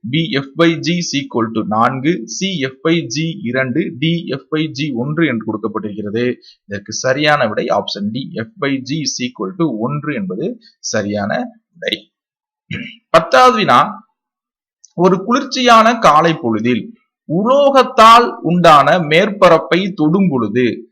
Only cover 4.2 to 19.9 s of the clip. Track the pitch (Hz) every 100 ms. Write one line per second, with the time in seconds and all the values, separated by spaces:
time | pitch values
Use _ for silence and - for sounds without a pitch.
4.2 | - 127 _ 156 160 131 151 113 139 156
5.2 | 160 117 110 110 110 107 104 101 104 110
6.2 | 123 123 _ _ _ 101 101 113 131 135
7.2 | 151 147 117 101 - 101 101 101 101 117
8.2 | - - 113 - 139 135 120 156 127 -
9.2 | 123 - 95 95 160 110 120 147 143 131
10.2 | 95 95 175 247 _ _ - 110 101 104
11.2 | 101 147 247 _ _ _ - - _ _
12.2 | _ _ _ _ _ - - - _ 165
13.2 | 165 254 254 226 170 127 196 - _ _
14.2 | _ _ _ _ _ _ _ - 185 185
15.2 | 190 254 277 254 240 226 220 240 165 151
16.2 | 170 156 120 107 117 117 - - _ _
17.2 | - 160 214 277 277 269 254 - 226 233
18.2 | 240 - 160 175 170 151 139 180 151 156
19.2 | 208 202 180 160 - 175 196